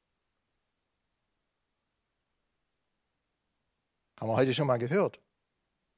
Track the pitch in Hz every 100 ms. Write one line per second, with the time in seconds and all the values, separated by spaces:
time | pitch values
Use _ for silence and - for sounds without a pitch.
0 | _ _ _ _ _ _ _ _ _ _
1 | _ _ _ _ _ _ _ _ _ _
2 | _ _ _ _ _ _ _ _ _ _
3 | _ _ _ _ _ _ _ _ _ _
4 | _ - 110 117 131 123 147 123 120 180
5 | 156 - _ _ _ _ _ _ _